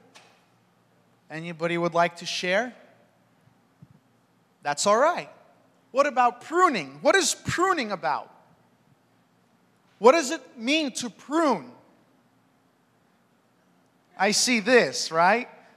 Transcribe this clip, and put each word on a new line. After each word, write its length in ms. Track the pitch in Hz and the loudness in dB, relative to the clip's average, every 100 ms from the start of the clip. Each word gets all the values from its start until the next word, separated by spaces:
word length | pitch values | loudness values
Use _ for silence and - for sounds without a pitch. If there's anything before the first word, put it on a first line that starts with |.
| _ - _ _ _ _ _ _ _ _ _ _ - | _ -20 _ _ _ _ _ _ _ _ _ _ -18
Anybody 480 | 156 170 160 165 170 | -14 -12 -6 -4 -2
would 160 | 170 | -2
like 240 | 170 170 175 | 0 -2 -2
to 80 | 175 | -10
share? 480 | - 180 196 247 - - _ _ _ _ _ _ _ _ _ - _ _ _ _ _ _ _ | -6 -2 -2 -2 -10 -20 _ _ _ _ _ _ _ _ _ -20 _ _ _ _ _ _ _
That's 260 | 143 143 202 | -8 -2 0
all 100 | 214 | 2
right. 320 | 330 294 143 - _ _ _ _ _ | 2 -2 -8 -18 _ _ _ _ _
What 140 | 247 285 | -2 0
about 360 | 240 247 247 | 2 0 0
pruning? 580 | - 330 370 220 135 143 | -6 0 2 0 -8 -4
What 140 | 226 381 | 0 2
is 180 | 285 | 0
pruning 600 | - - - 381 339 214 | -4 -6 -2 0 -2 -4
about? 360 | 185 160 127 - - _ _ _ _ _ _ _ _ _ _ _ _ _ _ _ - | -6 -4 -6 -8 -20 _ _ _ _ _ _ _ _ _ _ _ _ _ _ _ 2
What 140 | 214 | 4
does 180 | 330 262 | 4 2
it 120 | 320 - 247 | -8 -12 -10
mean 340 | 226 311 285 - | -2 -2 -2 -8
to 140 | 233 | -12
prune? 640 | - - 311 311 190 123 - _ _ _ _ _ _ _ _ _ _ _ _ _ _ _ _ _ _ _ _ _ _ _ - | -14 -6 0 0 0 -6 -20 _ _ _ _ _ _ _ _ _ _ _ _ _ _ _ _ _ _ _ _ _ _ _ -2
I 140 | 196 | 0
see 280 | 208 - 233 | 0 0 0
this, 500 | 196 247 147 - - | 4 4 4 -2 -4
right? 380 | 160 180 233 247 - _ | 2 4 2 -2 -18 _